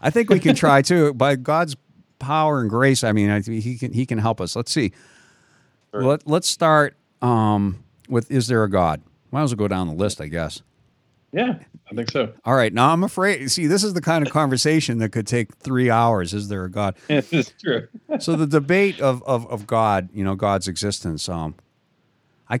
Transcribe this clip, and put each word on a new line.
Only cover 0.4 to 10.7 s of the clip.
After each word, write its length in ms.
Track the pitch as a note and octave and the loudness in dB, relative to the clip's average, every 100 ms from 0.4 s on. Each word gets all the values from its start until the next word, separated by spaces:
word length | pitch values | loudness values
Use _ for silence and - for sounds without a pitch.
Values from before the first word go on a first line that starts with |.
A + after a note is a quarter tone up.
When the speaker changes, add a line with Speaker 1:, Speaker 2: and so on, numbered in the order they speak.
Speaker 1:
can 140 | D#3+ | 4
try 280 | C#3+ D#3 C#3 | 4 6 6
Speaker 2:
<laughs> 0 | |
Speaker 1:
too. 300 | C3+ F3 D3 | 6 4 2
By 220 | C3 C3+ C3+ | 2 0 0
God's 400 | B2+ D#3+ E3+ C3+ _ _ _ - | 0 0 -2 -6 _ _ _ -14
power 420 | B2+ D#3 D#3 C#3+ | -4 0 2 2
and 100 | A2 | 0
grace, 340 | A2+ C3+ B2+ | 2 2 2
I 80 | A#2 | 2
mean, 180 | G#2+ G2+ | 2 2
I, 100 | G#2 | 0
he 360 | G2 A2+ A2 A#2+ | -2 -6 -6 -6
can, 140 | B2+ | -6
he 140 | A#2 C3 | -4 -2
can 120 | A2+ | -2
help 220 | A2+ A2 | -2 -2
us. 160 | F2+ A#2+ | -6 -6
Let's 160 | A#2 | -4
see. 200 | D#3+ G2+ - - _ _ _ _ _ _ _ _ | -2 -2 -4 -20 _ _ _ _ _ _ _ _
Speaker 2:
Sure. 100 | G#2 | -4
Speaker 1:
Let, 220 | B2+ D3+ D3 | 0 0 0
let's 220 | E3 - | -2 -2
start, 480 | - E3 D3+ C#3+ _ _ - | 0 2 4 2 _ _ -4
um, 640 | B2 A2+ G#2+ G#2 G2+ F#2 - _ - | 0 2 2 2 0 -4 -14 _ -4
with, 220 | A#2+ A2+ | -4 0
is 160 | C3+ A2+ | -2 2
there 160 | A#2 | 2
a 60 | G#2+ | 2
God? 320 | F#2+ E2 D2+ _ _ - | 2 2 -2 _ _ -8
Might 120 | C#3 | -2
as 80 | D3 | -2
well 40 | A2 | -2
go 100 | G2+ | -2
down 180 | F#2 F2 | -2 -4
the 60 | |
list, 260 | D#2+ G#2 - | -4 -4 -4
I 60 | D2+ | -8
guess. 360 | E2+ D#2 - _ | -6 -6 -10 _